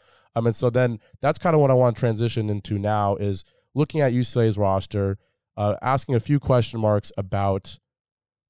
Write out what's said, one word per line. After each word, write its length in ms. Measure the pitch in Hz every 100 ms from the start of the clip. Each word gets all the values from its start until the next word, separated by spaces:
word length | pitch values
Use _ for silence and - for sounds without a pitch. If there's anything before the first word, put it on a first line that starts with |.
| _ _ _ 117
Um, 100 | 117
and 100 | 110
so 140 | 123
then 300 | 120 123 113 _ -
that's 180 | 139 156
kinda 180 | 180 156
what 140 | 139
I 20 |
wanna 220 | 127 123 117
transition 540 | 120 107 117 117 104
into 280 | 104 - 104
now 380 | 104 107 101 101
is 280 | 101 95 - _ _
looking 280 | 131 151 156
at 120 | 135
U 100 | 123
C 160 | 120 123
L 60 | 113
A's 120 | 104
roster, 600 | 98 95 - 107 98 98 _ _ _ -
uh, 180 | 104 -
asking 340 | 123 135 - 120
a 40 |
few 200 | - 143
question 400 | - 127 117 113
marks 320 | 107 104 - -
about 640 | 95 98 98 98 - - _ _ _ _ _ _ _